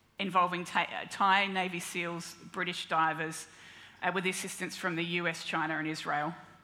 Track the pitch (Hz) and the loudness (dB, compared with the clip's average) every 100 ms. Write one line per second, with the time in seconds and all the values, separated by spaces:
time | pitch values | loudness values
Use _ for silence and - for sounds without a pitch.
0 | _ - 196 180 175 175 175 170 170 95 | _ -6 2 4 4 2 0 0 0 -4
1 | - - 196 196 196 190 185 175 - 185 | -8 2 6 6 4 0 -2 -2 -4 -4
2 | 170 170 - - - 185 180 175 - 160 | -4 -4 -8 -14 -10 -4 -4 -4 0 4
3 | 160 156 160 160 - - - - - - | 4 2 -4 -6 -12 -18 -20 -20 -20 -2
4 | 180 180 185 185 190 - 180 - 185 160 | 0 2 0 -2 -6 -6 -6 -2 -2 0
5 | 170 175 175 160 - 165 156 156 156 156 | 0 0 0 -2 -2 0 0 0 -2 -4
6 | 160 147 151 170 - - | -2 0 0 -4 -14 -20